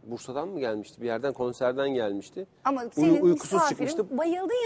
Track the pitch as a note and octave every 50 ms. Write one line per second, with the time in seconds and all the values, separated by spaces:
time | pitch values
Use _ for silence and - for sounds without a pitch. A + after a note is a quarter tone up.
0 | - A2 A#2 A2+ - - B2+ C#3 D#3 F#3+ G3+ E3 C3 A#2 G#2+ G#2+ G2+ - - -
1 | A#2 A#2+ A2+ A2+ B2 C#3 B2 - B2+ B2 B2 - C3 B2 B2+ C3+ C#3 C#3 C3+ B2+
2 | A2+ G#2 G2+ G2+ F#2+ - - - F#3+ _ _ _ _ C4+ C#4 C4 A#3+ A#3 - -
3 | D4+ E4 E3 - F#4 F4+ - D4 - - G3 E4+ E4 C#4+ C4 A#3 D4 C4+ D#4 E4+
4 | G#4 F3+ C#4 B3+ D#4 E4+ E4+ F4+ F#4+ E4 A#4 B4 A#4+